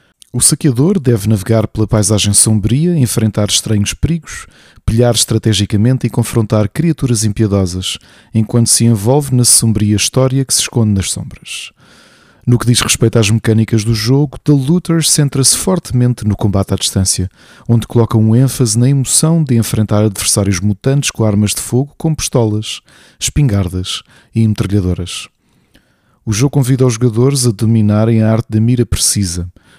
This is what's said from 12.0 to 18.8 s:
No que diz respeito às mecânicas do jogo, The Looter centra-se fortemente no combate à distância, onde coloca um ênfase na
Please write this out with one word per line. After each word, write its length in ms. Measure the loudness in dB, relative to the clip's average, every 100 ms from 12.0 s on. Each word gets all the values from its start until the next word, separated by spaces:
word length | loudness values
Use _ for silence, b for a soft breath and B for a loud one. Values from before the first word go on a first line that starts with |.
| b b b b b
No 120 | 0
que 80 | 2
diz 140 | 0
respeito 380 | 0 0 2 2
às 120 | 2
mecânicas 520 | 0 2 0 2 0
do 120 | 0
jogo, 440 | -2 0 0 0 -2
The 140 | 0
Looter 520 | 2 2 0 0 -2
centra-se 520 | 0 0 0 0 0 0
fortemente 680 | -2 -2 -2 0 0 0
no 120 | -2 0
combate 380 | 0 0 0
à 20 | -2
distância, 540 | -2 -2 -2 -2 -4 B B B B
onde 200 | 0 0
coloca 320 | 0 2 2
um 180 | 4 4
ênfase 420 | 2 2 0
na 120 | 2